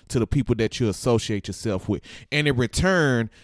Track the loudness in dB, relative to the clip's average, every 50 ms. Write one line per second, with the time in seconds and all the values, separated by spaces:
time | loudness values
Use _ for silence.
0 | _ -4 0 0 0 2 2 0 2 2 0 0 0 0 0 0 -2 -2 -2 0
1 | 0 2 2 2 2 -2 -4 -6 -6 -8 -10 -6 -4 -4 -4 -2 -2 -2 -4 -4
2 | -6 -10 -20 -20 -10 -4 -2 0 0 0 0 0 0 -2 0 0 2 2 4 4
3 | 4 4 2 2 0 -2 -6 -14